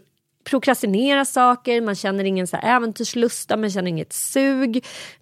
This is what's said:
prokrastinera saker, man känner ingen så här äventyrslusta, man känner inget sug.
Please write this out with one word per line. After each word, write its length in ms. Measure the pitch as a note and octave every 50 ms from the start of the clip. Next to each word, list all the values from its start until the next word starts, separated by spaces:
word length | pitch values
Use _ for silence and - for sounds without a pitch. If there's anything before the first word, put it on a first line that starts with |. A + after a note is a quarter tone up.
| - _ _ _ _ _ _ _ _
prokrastinera 800 | - C#4+ B3+ - C#4 B3 - - G#3 F#3+ G#3 B3+ C#4 C#4 C#4 C#4
saker, 560 | - - C4 B3 B3 B3 B3 - B3+ A#3+ A#3
man 140 | A#3 G#3 G3
känner 300 | - - G3 G3 G3 G3
ingen 220 | G3 F#3+ F#3 F#3
så 100 | F3 -
här 200 | - - A3 B3
äventyrslusta, 800 | B3 A#3 A3+ G#3 - A#3 - - A#3+ A#3 - - - - - G#3
man 140 | G#3+ A3 G#3
känner 180 | F#3 G3+ F3+ F3+
inget 240 | E3 D#3 - -
sug. 720 | - - - - - C4+ C4+ C#4 C4+ C4 C4+ A#3 A3 B3+ - - - - - - - _